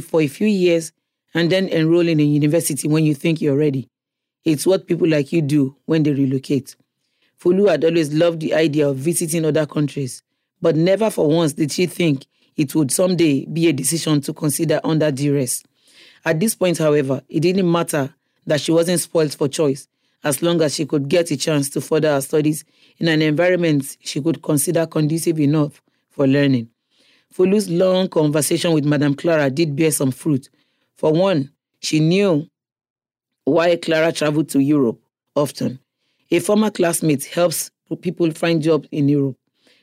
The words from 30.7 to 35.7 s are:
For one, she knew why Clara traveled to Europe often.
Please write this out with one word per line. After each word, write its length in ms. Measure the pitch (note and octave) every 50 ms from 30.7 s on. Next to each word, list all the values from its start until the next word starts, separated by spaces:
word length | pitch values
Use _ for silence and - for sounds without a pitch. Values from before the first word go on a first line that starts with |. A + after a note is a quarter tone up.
| _ _ _ _ _
For 180 | _ - D#3 D#3
one, 380 | E3 F#3 G3 F#3 C#3+ C3+ C#3 _ _ _ _ _ _
she 200 | - - D3+ D#3
knew 480 | D#3 D#3+ F3+ G3 G#3 G3 E3 D3 - - _ _ _ _ _ _ _ _ _ _ _ _ _ _ _ _ _ _ _
why 320 | C3+ D3 E3 E3 F3 F3
Clara 360 | E3+ - D#3+ D#3+ D#3+ D#3+ E3
traveled 380 | D#3+ - D3+ D3+ D3+ D#3 D3+ -
to 100 | - C#3
Europe 400 | C3+ C#3+ D3+ D3 C3 A2+ A2+ - _ _ _ _ _ _ -
often. 420 | D3 D3 C3+ - - - -